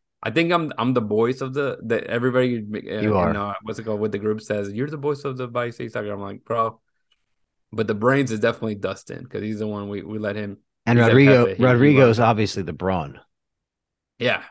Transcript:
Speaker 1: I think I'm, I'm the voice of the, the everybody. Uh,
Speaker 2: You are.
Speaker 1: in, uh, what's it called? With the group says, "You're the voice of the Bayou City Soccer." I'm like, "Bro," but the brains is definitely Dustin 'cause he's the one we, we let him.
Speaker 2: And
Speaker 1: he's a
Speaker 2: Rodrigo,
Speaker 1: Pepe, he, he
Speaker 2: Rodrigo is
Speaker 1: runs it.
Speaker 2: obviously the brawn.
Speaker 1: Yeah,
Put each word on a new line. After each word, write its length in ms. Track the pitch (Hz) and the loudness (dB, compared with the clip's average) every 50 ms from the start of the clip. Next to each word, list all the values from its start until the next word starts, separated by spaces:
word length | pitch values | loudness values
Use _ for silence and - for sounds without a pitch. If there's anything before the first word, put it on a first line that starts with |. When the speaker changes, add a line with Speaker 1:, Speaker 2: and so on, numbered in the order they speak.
| _ _ _ _ - | _ _ _ _ -6
Speaker 1:
I 80 | 113 | -4
think 200 | 110 160 165 170 175 | 0 0 0 2 2
I'm, 200 | 170 160 147 - | 0 -2 -2 -4
I'm 160 | - 113 123 131 | -2 0 0 2
the 80 | 123 | 0
voice 400 | 110 104 104 107 113 120 131 131 | 0 0 0 2 2 0 0 -2
of 140 | 139 131 127 | -6 -6 -4
the, 240 | 143 143 135 110 - - | -4 -4 -4 -4 -6 -4
the 200 | 113 117 107 - - | -2 -2 -2 -2 -2
everybody. 480 | 110 120 120 127 123 127 127 127 123 117 | -2 0 0 2 2 2 2 2 0 -2
Uh, 420 | 107 104 107 104 - - 92 107 | -6 -6 -8 -10 -8 -8 -6 -2
Speaker 2:
You 160 | 107 107 104 | 0 2 2
are. 140 | 95 90 85 | 2 2 2
Speaker 1:
in, 60 | 85 | 0
uh, 180 | 101 101 101 98 98 - | -2 -4 -6 -8 -8 -10
what's 160 | 110 110 110 | -10 -10 -8
it 60 | 110 | -6
called? 160 | 110 107 104 | -6 -4 -4
With 100 | 107 107 104 | -4 -4 -4
the 60 | 104 | -2
group 220 | 101 107 107 110 | -2 -2 -4 -4
says, 320 | - - 104 104 101 101 101 | -4 -4 -4 -4 -4 -6 -6
"You're 180 | 107 135 151 | -6 -6 -6
the 60 | 156 | -6
voice 280 | 147 139 147 147 139 - | -6 -4 -4 -4 -4 -6
of 120 | 147 131 | -8 -8
the 100 | 127 127 | -8 -8
Bayou 240 | 120 117 120 120 120 | -8 -6 -6 -6 -6
City 180 | 117 - 123 117 | -6 -10 -10 -8
Soccer." 220 | - 117 107 104 104 | -8 -8 -6 -6 -8
I'm 80 | 101 | -8
like, 240 | 101 98 101 101 _ | -8 -10 -12 -12 _
"Bro," 360 | - 120 117 113 113 113 _ _ _ _ _ _ _ _ _ _ _ _ _ _ _ _ _ _ _ - | -6 -2 -2 -2 -2 -4 _ _ _ _ _ _ _ _ _ _ _ _ _ _ _ _ _ _ _ -4
but 140 | 110 110 | -4 -2
the 80 | 101 110 | -2 -2
brains 380 | 101 107 123 135 139 139 127 113 | 0 2 2 4 2 2 0 -2
is 80 | 107 | 0
definitely 340 | 110 117 113 - - 110 104 | 0 0 0 -2 -4 -6 -6
Dustin 520 | 98 98 92 101 - - - - 85 - | -6 -6 -8 -8 -8 -12 -14 -14 -14 -14
'cause 160 | - - 104 101 | -12 -10 -8 -8
he's 180 | 107 110 104 | -8 -6 -6
the 60 | 107 107 | -6 -6
one 200 | 104 101 101 101 | -6 -8 -8 -8
we, 140 | 101 101 - | -10 -10 -10
we 160 | 82 107 110 | -10 -8 -6
let 160 | 104 104 101 | -6 -6 -6
him. 220 | 107 104 101 98 - _ _ _ _ - | -6 -8 -10 -10 -14 _ _ _ _ 0
Speaker 2:
And 140 | 113 120 120 | 2 4 6
Speaker 1:
he's 80 | 117 | 6
a 40 | 113 | 6
Speaker 2:
Rodrigo, 340 | 113 131 139 139 135 123 120 | 8 8 8 8 8 8 6
Speaker 1:
Pepe, 100 | - 95 | 4 2
he, 60 | 98 120 | 2 4
he 20 | |
Speaker 2:
Rodrigo 360 | 127 127 120 131 147 147 131 | 4 4 6 6 6 6 8
is 60 | 131 | 8
Speaker 1:
runs 120 | 120 113 110 | 6 6 6
it. 40 | 120 | 4
Speaker 2:
obviously 400 | 113 117 104 107 98 - 104 92 | 2 4 2 0 -2 -2 -6 -6
the 80 | 78 80 | -8 -6
brawn. 480 | 67 90 95 95 87 76 69 67 - - _ _ _ _ _ _ _ _ _ _ _ _ _ _ _ _ _ _ - | -4 -2 -2 0 -2 -2 -6 -10 -16 -20 _ _ _ _ _ _ _ _ _ _ _ _ _ _ _ _ _ _ -4
Speaker 1:
Yeah, 240 | 120 123 107 - - - | -2 0 0 -2 -4 -10